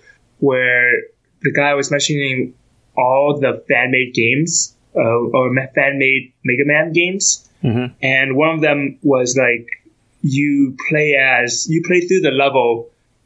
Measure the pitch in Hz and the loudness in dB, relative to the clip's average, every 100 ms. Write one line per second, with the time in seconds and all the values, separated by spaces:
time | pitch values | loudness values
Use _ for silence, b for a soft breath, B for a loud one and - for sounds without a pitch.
0 | B B _ _ 139 127 127 123 123 - | B B _ _ 0 2 2 2 2 0
1 | - _ _ _ 139 147 143 143 139 143 | -4 _ _ _ -2 0 0 0 -2 -2
2 | - 147 139 127 127 - _ _ _ - | -2 -2 -2 -4 -6 -10 _ _ _ -2
3 | 127 135 143 147 131 117 - 123 127 131 | 2 2 2 2 -2 -2 -2 0 2 0
4 | 127 123 117 135 165 - - _ _ - | 0 0 0 0 0 -2 -4 _ _ -2
5 | 117 120 117 127 127 131 131 - 139 139 | 0 0 0 0 0 -2 -2 -2 -2 0
6 | 135 135 - _ 127 123 143 151 165 165 | 0 -2 -4 _ -4 -2 0 0 0 0
7 | 180 196 - - _ _ 135 113 127 - | -2 -2 -4 -4 _ _ -2 -2 -4 -6
8 | 131 135 135 135 156 160 151 143 139 - | -2 0 0 0 0 2 0 0 -4 -2
9 | 147 127 123 131 123 120 117 - _ _ | 0 0 0 0 0 0 -6 -20 _ _
10 | _ _ 147 135 147 143 135 131 - 151 | _ _ -2 0 0 2 0 -2 -4 0
11 | 151 139 135 120 120 - - 160 165 175 | 2 2 2 2 0 -4 -2 -2 2 0
12 | 175 185 156 131 139 135 120 117 - _ | 2 2 2 2 2 2 0 -2 -6 _
13 | _ _ | _ _